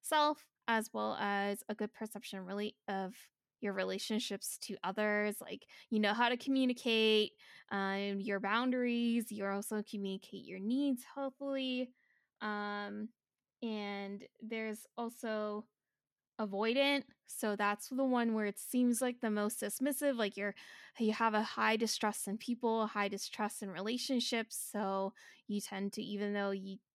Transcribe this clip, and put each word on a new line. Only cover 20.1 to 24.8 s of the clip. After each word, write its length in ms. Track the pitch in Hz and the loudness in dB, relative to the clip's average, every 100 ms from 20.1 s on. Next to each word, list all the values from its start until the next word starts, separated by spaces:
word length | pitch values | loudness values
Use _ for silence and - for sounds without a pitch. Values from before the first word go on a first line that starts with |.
| 240 | 2
like, 180 | 208 202 | 0 0
you're, 160 | 202 196 - - - - | -4 -6 -16 -18 -20 0
you 140 | 220 | 0
have 200 | 214 226 | 4 4
a 80 | 214 | 4
high 340 | 220 - 220 220 | 0 2 2 4
distrust 500 | 220 - 214 208 - | 2 2 0 -2 -4
in 100 | 214 | -4
people, 500 | - 240 233 226 220 | -4 0 2 2 2
high 200 | 214 202 | 0 -2
distrust 560 | 202 - - 208 - | -2 -6 -4 -4 -4
in 60 | 202 | -8
relationships. 840 | 175 202 247 - 262 226 233 226 - | -4 -4 -2 0 0 2 -2 -2 -8
So 560 | - 208 | -6 -2